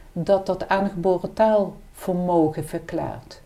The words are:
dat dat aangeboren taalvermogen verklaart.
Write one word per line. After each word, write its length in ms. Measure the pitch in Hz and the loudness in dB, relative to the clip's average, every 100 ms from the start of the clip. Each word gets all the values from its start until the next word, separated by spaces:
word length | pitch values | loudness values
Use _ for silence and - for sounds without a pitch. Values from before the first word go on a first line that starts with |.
| - | -12
dat 340 | 175 160 190 190 | -4 2 2 2
dat 220 | 180 - | -4 0
aangeboren 640 | 196 196 185 185 180 196 | 0 0 0 0 0 -2
taalvermogen 1300 | - 220 214 185 - - - - 180 180 170 156 156 | 2 4 4 0 -6 -20 -10 -4 -2 2 4 4 0
verklaart. 760 | 151 165 170 165 131 - - - | -6 -8 -6 -6 -6 -8 -16 -20